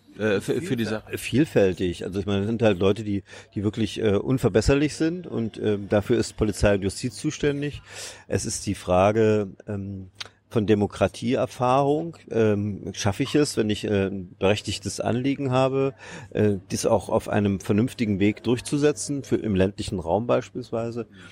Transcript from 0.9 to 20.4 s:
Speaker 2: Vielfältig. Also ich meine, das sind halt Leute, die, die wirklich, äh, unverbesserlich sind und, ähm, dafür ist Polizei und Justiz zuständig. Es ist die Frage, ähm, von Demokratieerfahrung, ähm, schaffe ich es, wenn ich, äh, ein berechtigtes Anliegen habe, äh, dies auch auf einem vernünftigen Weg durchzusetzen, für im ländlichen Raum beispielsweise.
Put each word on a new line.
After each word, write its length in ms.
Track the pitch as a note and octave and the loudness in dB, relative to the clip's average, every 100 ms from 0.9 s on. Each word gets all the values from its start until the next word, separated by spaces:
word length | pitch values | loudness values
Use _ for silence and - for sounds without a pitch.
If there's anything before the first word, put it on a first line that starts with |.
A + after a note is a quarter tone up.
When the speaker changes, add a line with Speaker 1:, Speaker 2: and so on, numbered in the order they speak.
| G#2+ - - | -4 -8 -10
Speaker 2:
Vielfältig. 880 | - A#2+ - - G2 F2 F2+ E2+ - | -2 0 2 4 4 2 -2 -4 -6
Also 140 | F#2+ | -6
ich 60 | G2 | -2
meine, 140 | G2 | -2
das 80 | G2+ | 0
sind 140 | A#2 | 2
halt 180 | A2 F2+ | 2 4
Leute, 240 | G2 G#2 | 2 2
die, 200 | G#2 G2 - - - | -2 -4 -6 -16 -10
die 100 | A2 | -4
wirklich, 380 | G2+ A2 G#2+ - | -2 0 -4 0
äh, 140 | G#2+ G2 | 0 0
unverbesserlich 800 | - C3 A2+ G2+ G#2 C#3 D3+ - | 0 0 2 2 4 4 2 0
sind 320 | D#3+ F3+ E3 | -2 -2 -6
und, 320 | A#2 A2+ - | -6 -6 -4
ähm, 260 | G#2+ G2+ G2 | -2 -2 0
dafür 280 | G#2+ - A#2 | 0 2 0
ist 200 | G#2+ - | 0 -2
Polizei 380 | A2 - G#2 G2+ | -2 2 2 4
und 80 | |
Justiz 340 | F#2+ - B2+ - | 0 -4 -8 -6
zuständig. 640 | D#3 - D3 C#3+ D3 - - - - - - | -6 -2 -2 -2 -6 -8 -16 -16 -16 -16 -6
Es 180 | G2+ A2 | -4 -4
ist 200 | - - | -6 -6
die 100 | G2 | -6
Frage, 760 | - F2+ G2 A2 A2 G#2+ G2 - - | 2 4 4 4 4 4 0 -8 -10
ähm, 420 | G2+ G2 G2 F#2 _ - _ _ | -8 -8 -10 -14 _ -20 _ _
von 180 | A#2+ G2+ | -2 4
Demokratieerfahrung, 1500 | G#2 G2+ - G2 - A#2 B2 A#2+ - B2 C3 C#3 D3+ E3+ - - | 4 2 2 0 0 -2 0 -2 -2 2 2 2 0 -2 -12 -4
ähm, 600 | A2+ A2 G#2 G#2 G2 F2 | 2 2 2 -2 -6 -8
schaffe 320 | - G#2 - | -4 -4 -2
ich 120 | C3+ D3 | 0 2
es, 200 | D3 - | 2 0
wenn 140 | G#2+ | 0
ich, 160 | G#2 G#2+ | -2 0
äh, 220 | G2+ G2 | 0 0
ein 280 | G2 F2+ - | -2 -10 0
berechtigtes 640 | G2 G#2 - F#2+ G2+ - | 2 2 -2 -6 -8 -4
Anliegen 520 | G2+ A2+ C3+ C#3 C#3 | -2 0 -2 -2 0
habe, 420 | B2+ C3 C3+ C3+ C3+ - - A#2 | 2 2 2 -2 -4 -14 -18 -6
äh, 240 | - G#2+ G2 - | 2 2 2 -4
dies 140 | A2 - | -2 2
auch 220 | A2 - | 2 2
auf 220 | A2+ - | -2 0
einem 320 | G#2 G2+ F#2+ | 0 0 0
vernünftigen 580 | - G#2 B2+ - G#2+ F#2+ | 0 2 2 0 -2 2
Weg 240 | G2+ G#2 | 2 2
durchzusetzen, 800 | - B2 - D3 D3 D3 - C#3+ | 0 -2 0 0 2 0 -4 -6
für 140 | - - | -2 -2
im 180 | A2 F#2 | 0 2
ländlichen 460 | G2 - - F#2+ | 2 0 -6 -6
Raum 260 | D#2+ F#2+ A#2+ | 0 0 2
beispielsweise. 800 | B2+ | 0